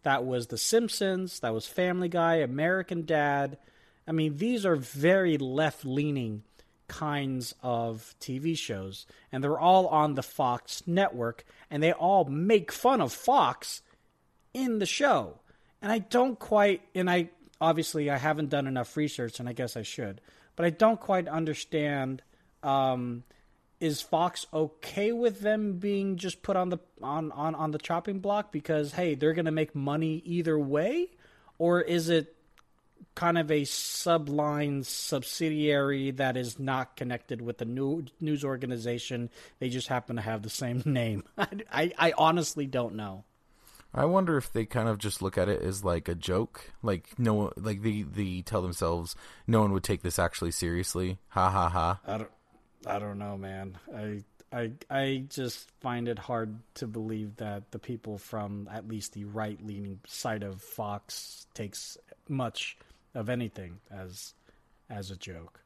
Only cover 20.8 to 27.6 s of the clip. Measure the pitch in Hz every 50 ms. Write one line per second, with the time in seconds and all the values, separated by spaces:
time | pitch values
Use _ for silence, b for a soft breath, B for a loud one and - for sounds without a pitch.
20.8 | 220 220 226 214 - - 196 185 175 156 151 160 165 156 147 - - _ - 156
21.8 | 147 147 143 139 135 131 131 127 _ b b b b b b _ - 139 135 135
22.8 | 131 131 127 123 123 123 120 120 120 b b b b b b b b b _ _
23.8 | 175 160 147 - - - - 160 170 175 - - - - - 156 156 151 - _
24.8 | - - - 196 202 220 233 233 240 233 196 196 196 208 214 214 214 208 190 175
25.8 | 190 202 202 196 196 196 190 170 185 180 - - - - 170 185 180 180 175 170
26.8 | - _ _ - - 131 143 160 160 151 - 139 151 160 160 147